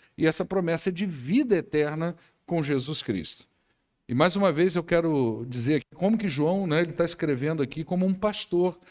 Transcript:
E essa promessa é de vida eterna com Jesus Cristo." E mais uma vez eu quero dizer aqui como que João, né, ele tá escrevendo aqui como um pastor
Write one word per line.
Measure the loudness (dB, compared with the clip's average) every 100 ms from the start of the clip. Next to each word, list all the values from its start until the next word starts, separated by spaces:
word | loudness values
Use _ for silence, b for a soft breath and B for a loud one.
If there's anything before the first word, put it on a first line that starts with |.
| b 0
E | 2
essa | 2
promessa | 0 0 0 0 -2
é |
de | -2 -4
vida | -4 0 0 4 0
eterna | 2 0 0 -2 -4 -6 b b
com | -4 -2
Jesus | 0 -2 -2 -4
Cristo." | -2 -4 -4 -12 -18 _ _ _ _ _ -4
E |
mais | 2 2
uma | 4 2
vez | 4 2
eu | 0
quero | 0 2 2 2 0 -2 -6
dizer | -4 0 0
aqui | -2
como | -2 0 2
que | 0
João, | 0 0 0 0
né, | 0
ele | 0
tá | 0
escrevendo | -2 0 -2 0 -2 -2
aqui | -4 -4
como | -4 0
um | 0
pastor | 0 -2 -4 -2 0 0 -2 b